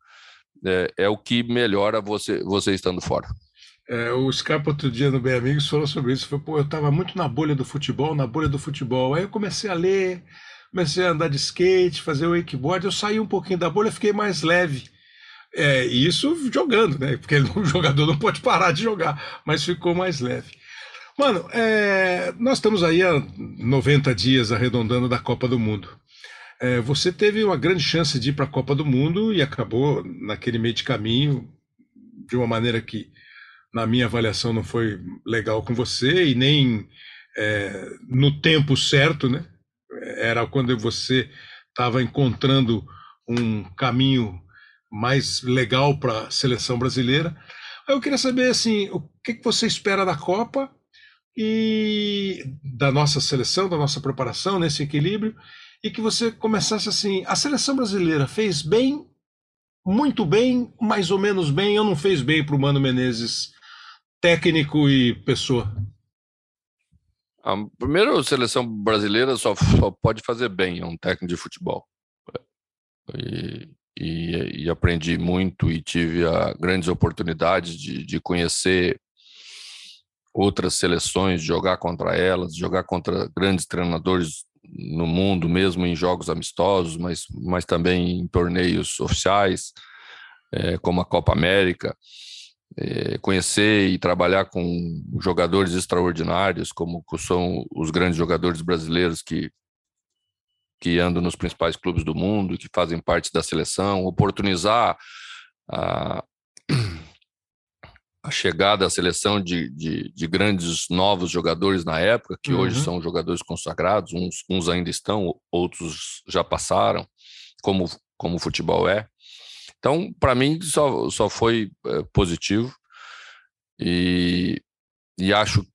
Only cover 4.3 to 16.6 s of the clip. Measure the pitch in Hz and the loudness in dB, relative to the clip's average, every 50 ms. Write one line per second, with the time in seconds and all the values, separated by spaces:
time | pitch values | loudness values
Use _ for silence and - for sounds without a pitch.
4.3 | 127 - - - 156 151 147 156 143 147 - 135 117 117 143 139 131 131 120 131 | -2 -2 -2 -2 -2 -2 0 -2 -2 -2 -2 -2 -2 0 0 2 2 0 0 0
5.3 | 127 123 120 131 147 147 143 - 151 147 156 143 - 160 120 120 135 131 - - | 0 0 0 0 0 0 -2 0 -2 -2 -2 -2 -4 -2 -2 -2 -2 -2 -4 -6
6.3 | 147 143 147 156 156 151 143 143 151 156 147 147 143 170 185 180 - 185 170 135 | -8 -8 -6 -4 -2 -2 -2 -2 -2 -2 0 2 2 2 0 -2 -2 -4 -4 -2
7.3 | 117 131 160 151 147 135 127 - - 143 143 - 113 104 139 156 160 147 135 117 | -2 -2 0 0 0 -2 -2 -4 -6 -8 -6 -4 -2 -2 -2 -2 0 0 -2 -2
8.3 | 113 160 156 151 139 135 - - 139 - 139 110 123 131 127 127 143 170 190 196 | -2 -2 -2 -2 -2 -2 -6 -8 -8 -6 -4 -2 0 0 2 2 0 0 -2 -2
9.3 | - 220 208 196 - - - 202 180 165 175 190 196 196 190 185 180 175 - - | -4 -4 -4 -4 -6 -6 -4 -4 -2 0 2 2 2 2 0 -2 -4 -6 -12 -20
10.3 | - - - - - - - _ - 185 175 143 147 180 185 180 165 151 165 165 | -20 -20 -20 -20 -20 -20 -18 _ -4 -2 -2 0 0 0 2 2 2 2 0 0
11.3 | 143 139 - - - - 180 185 190 185 180 175 147 - - 165 151 135 165 170 | 0 -2 -4 -4 -2 2 4 4 6 4 4 2 0 -2 -4 -4 -2 0 0 2
12.3 | 170 175 165 - - 123 127 151 185 185 175 196 - - 208 208 214 220 220 - | 0 0 0 -2 -6 -4 -2 -2 -2 0 -2 -4 -4 -2 -2 0 0 0 0 0
13.3 | 202 185 175 - 190 170 175 165 151 208 214 220 - - - 208 208 208 208 208 | -2 -4 -2 -2 -2 0 0 0 2 2 0 0 0 0 0 0 2 2 0 0
14.3 | 175 147 156 160 170 180 180 160 139 123 - - _ _ _ _ _ - - - | -2 0 2 4 4 4 4 2 -2 -4 -8 -12 _ _ _ _ _ -20 -20 -20
15.3 | - - - _ - - 156 143 135 131 127 120 123 123 135 180 - - - 285 | -20 -20 -20 _ -4 0 2 4 4 4 2 2 2 4 4 4 2 2 0 0
16.3 | 339 339 277 240 - 277 | 0 0 -2 -2 0 0